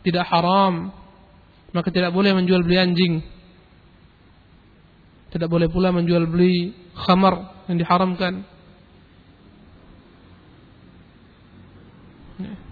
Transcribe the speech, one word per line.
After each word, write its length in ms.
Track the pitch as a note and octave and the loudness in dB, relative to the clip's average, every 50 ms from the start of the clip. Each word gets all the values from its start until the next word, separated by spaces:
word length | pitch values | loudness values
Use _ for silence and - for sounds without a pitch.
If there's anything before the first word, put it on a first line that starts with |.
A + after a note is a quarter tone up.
tidak 240 | - F#3+ E3+ F3+ F3 | -2 -2 -2 -2 -2
haram. 640 | - - E3+ E3+ F3 F#3+ G3 G3 F#3+ F3+ E3 F3+ F#3+ - - - - - - - - - - _ _ _ _ _ - | 0 0 0 2 2 2 2 2 2 0 -2 -6 -10 -12 -16 -20 -20 -20 -20 -20 -20 -20 -20 _ _ _ _ _ -6
Maka 240 | - F3 E3 F#3+ E3 | -6 -4 -4 -2 -2
tidak 240 | F#3 F3+ F3 F3 | -2 -2 0 0
boleh 160 | F#3 G3+ G3+ F#3+ | 2 2 2 2
menjual 320 | F#3 F3+ F3 F#3 F3+ F3 | 2 2 2 2 2 2
beli 120 | E3+ F3+ F#3 | 2 2 2
anjing. 400 | F#3 F3+ F3 E3+ F#3 F3 E3 D#3+ D#3 - - - - - - - - _ - - _ - _ _ - - _ _ _ - _ - _ _ - - _ - _ _ _ _ _ _ - _ _ - - - | 2 2 2 2 0 0 0 -4 -6 -10 -20 -20 -20 -20 -20 -20 -20 _ -20 -20 _ -20 _ _ -20 -20 _ _ _ -20 _ -20 _ _ -20 -20 _ -20 _ _ _ _ _ _ -20 _ _ -20 -20 -12
Tidak 200 | - E3+ E3+ E3 | -8 -8 -4 -2
boleh 200 | E3+ E3+ E3+ E3 | 0 0 0 0
pula 240 | E3 F3+ F#3 F#3 F3+ | 0 0 0 2 2
menjual 320 | F3 E3+ E3+ F3 E3+ E3 | 0 0 2 2 0 0
beli 480 | E3 D#3+ F3+ F3+ F#3 F3+ F3 F3 F#3+ - - - - - | 0 2 2 4 4 4 0 -2 -6 -10 -16 -20 -20 -16
khamar 680 | - - - F3+ F#3 G3 F#3+ F3+ F3 F#3 - - - - - | -8 0 2 2 4 4 2 2 0 -8 -16 -20 -18 -8 -4
yang 80 | F3+ | -2
diharamkan. 560 | E3+ E3+ - F3 F3+ F#3 F#3 F3+ F3 F#3 F3+ F#3 F#3 G3+ - - - - - - - - - - - - - - - _ - - _ - - - - - - - - - - - - - - - - - - - - - - - - - - - - - - - - - - - - - - - - - - F#2 F#2 - - - - - - - - - - - - - - - | -2 0 0 2 0 2 -2 -2 -4 -4 -6 -6 -8 -12 -16 -20 -20 -20 -20 -20 -20 -20 -20 -20 -20 -20 -20 -20 -20 _ -20 -20 _ -20 -20 -20 -20 -20 -20 -20 -20 -20 -20 -20 -20 -20 -20 -20 -20 -20 -20 -20 -20 -20 -20 -20 -20 -20 -20 -20 -20 -20 -20 -20 -20 -20 -20 -20 -20 -20 -20 -20 -20 -20 -20 -20 -20 -20 -20 -20 -20 -20 -20 -20 -20 -20 -20 -20 -20 -20 -20 -14
Ya. 160 | - F#3 A3 G#3 - - - | -14 -12 -12 -12 -16 -18 -20